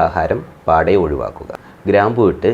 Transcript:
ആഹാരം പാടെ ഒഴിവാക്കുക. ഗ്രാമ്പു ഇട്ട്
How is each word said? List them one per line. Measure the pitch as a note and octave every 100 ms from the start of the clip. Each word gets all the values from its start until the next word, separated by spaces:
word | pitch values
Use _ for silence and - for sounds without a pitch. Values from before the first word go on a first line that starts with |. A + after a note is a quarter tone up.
ആഹാരം | E2 E2 D#2+ - - - -
പാടെ | D#2+ D#2+ F#2+
ഒഴിവാക്കുക. | D#2+ C#2 G#1+ - - - - - -
ഗ്രാമ്പു | G2+ G#2 A#2+ G2
ഇട്ട് | - G2